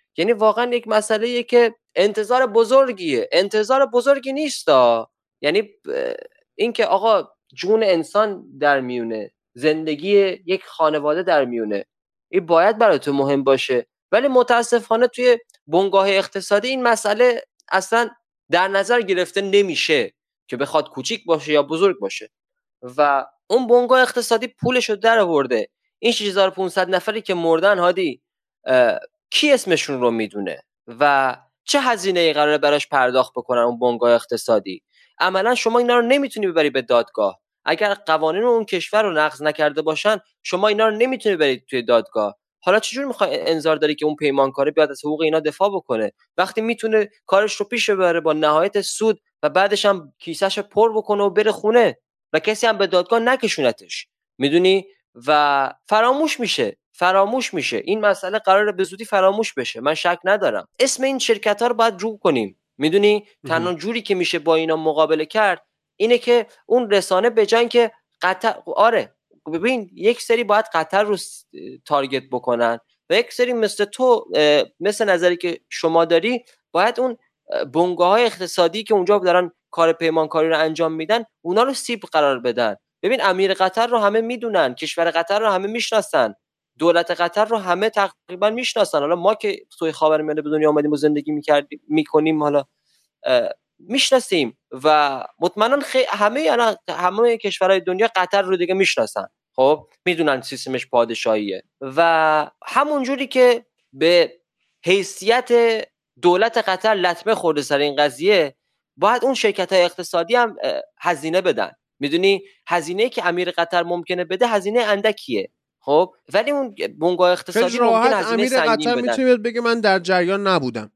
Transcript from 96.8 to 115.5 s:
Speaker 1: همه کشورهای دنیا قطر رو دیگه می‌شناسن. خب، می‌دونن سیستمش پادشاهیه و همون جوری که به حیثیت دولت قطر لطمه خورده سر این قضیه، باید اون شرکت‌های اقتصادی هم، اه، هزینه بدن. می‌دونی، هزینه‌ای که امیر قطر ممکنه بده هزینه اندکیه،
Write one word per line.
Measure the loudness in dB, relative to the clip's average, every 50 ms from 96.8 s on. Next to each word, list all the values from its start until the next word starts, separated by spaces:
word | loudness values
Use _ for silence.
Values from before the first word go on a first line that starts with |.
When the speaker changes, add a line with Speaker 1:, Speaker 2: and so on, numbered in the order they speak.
| _ -10
Speaker 1:
همه | -6 -2 -2 -2 0 2 2 2 0
کشورهای | 0 -4 -6 -4 0 2 2 2 2
دنیا | 0 -2 -2 0 0 0 0
قطر | -2 -2 0 0 0
رو | 0 0 0
دیگه | -2 -2 -2 0
می‌شناسن. | 0 0 0 0 -2 -2 -2 -4 -8 -8 -10 _ _ _ _ 0
خب، | 2 2 2 2 0 -4 _ _ _ -4
می‌دونن | -4 -2 0 0 0 0 -2
سیستمش | -4 -10 -12 -12 -8 -6 -6 -6 -4
پادشاهیه | 0 0 0 0 0 -2 -4 -2 -2 0 0 -2 -4 -8 -8 -12 _ _ -14
و | -12 -4 0 2 2 4 4 2 2 2 2 0 -2 -4 _ -18 -10
همون | -4 -2 0 0 0 -2 -4
جوری | -2 -4 -4 -6 -6
که | -2 2 4 4 4 4 2 -4 _ _ _ _ _
به | -6 0 2 4 4 4 4 2 -2 _ _ _ _ _ _ _ _ _ -2
حیثیت | 0 0 0 0 -4 -10 -6 0 0 0 0 2 2 2 2 2 2 0 -2 -6 -12 _ _ _ _ _ 0
دولت | 2 2 2 4 2 0 0 -2
قطر | -2 -2 -2 0 0 0 0
لطمه | 2 0 -2 -2 -2 -2 -2 -2
خورده | 0 0 0 0 -2
سر | -2 -2 0 0
این | 0 0 0
قضیه، | 0 0 0 0 -2 0 2 2 2 2 0 -4 _ _ _ _ _ _ _ _
باید | 0 2 2 2 2 0
اون | -2 0
شرکت‌های | 0 0 -2 0 -2 -2 0 2 2
اقتصادی | 2 2 -2 -6 -10 -4 -4 -4 -2 0 2
هم، | 2 0 0 -2 -6
اه، | -6 -4 -4 -6 -8 -12 _ -6
هزینه | -4 -4 -4 -2 -2 -2 0 0
بدن. | 0 0 0 0 -2 -6 -8 _ _ _ _ -8
می‌دونی، | -6 -4 -2 0 2 2 2 0 -4 -12 _ _ _
هزینه‌ای | -4 -4 -4 -4 -4 -4 -2 -2 -2
که | -2 -4 -4
امیر | -2 -2 -2 -4 -4
قطر | -2 -4 -2 -2 0 -2
ممکنه | -2 -2 -4 -6 -6 -6 -4 -4 -4
بده | -4 -2 0 0
هزینه | 0 0 0 -2 0 -2 0 0
اندکیه، | 0 0 0 0 -2 -2 -4 -8 -6 -6 -6 -6 -8